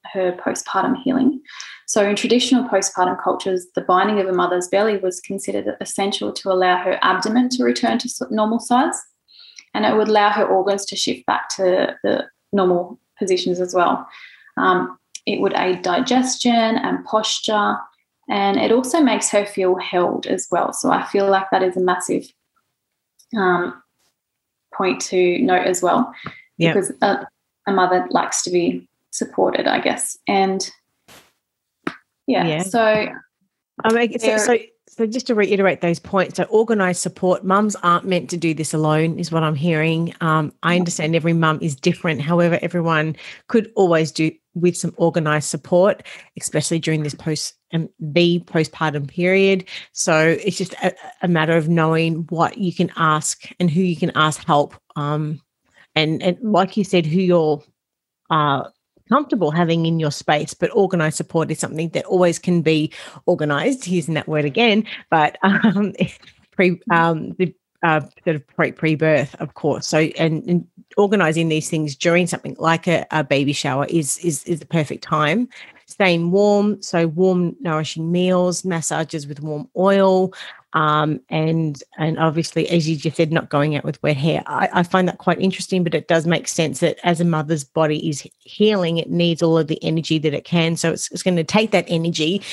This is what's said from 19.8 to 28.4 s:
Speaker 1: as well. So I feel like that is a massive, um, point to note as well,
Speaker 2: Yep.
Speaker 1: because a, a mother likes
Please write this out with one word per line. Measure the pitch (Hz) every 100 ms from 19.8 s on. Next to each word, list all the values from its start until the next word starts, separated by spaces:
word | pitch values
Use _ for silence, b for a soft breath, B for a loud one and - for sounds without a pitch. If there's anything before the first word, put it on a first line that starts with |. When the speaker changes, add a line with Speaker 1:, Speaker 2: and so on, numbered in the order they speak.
| - 180 175 - -
Speaker 1:
as | 185 -
well. | 170 -
So | - 175
I | 185 -
feel | 196 196
like | 190 190
that | 190
is | 185 180
a |
massive, | 180 180 - 185 - _ _ _ _ _ _ _ _ _ - 220
um, | 185 175 180 - _ _ _ _ _ _ _ _ _
point | - 190 -
to | - 185 180 175
note | 185 180 -
as | 180
well, | 175 170 247 B B B B -
Speaker 2:
Yep. | 165
Speaker 1:
because | 196 180 -
a, | 202 - - _ _ _ -
a |
mother | 190 180 180 -
likes | 170 - -